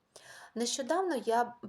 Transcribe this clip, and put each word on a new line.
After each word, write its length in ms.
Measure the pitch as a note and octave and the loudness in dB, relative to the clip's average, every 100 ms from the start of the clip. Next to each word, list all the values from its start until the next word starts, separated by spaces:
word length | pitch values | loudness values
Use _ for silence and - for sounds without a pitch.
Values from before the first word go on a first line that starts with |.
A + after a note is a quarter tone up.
| _ - - - - | _ -20 -20 -20 -12
Нещодавно 600 | A3+ A#3+ - B3 E4+ F#4+ C4 | -4 -2 -2 0 2 2 0
я 300 | A3+ A#3 A#3+ - | 2 2 2 -4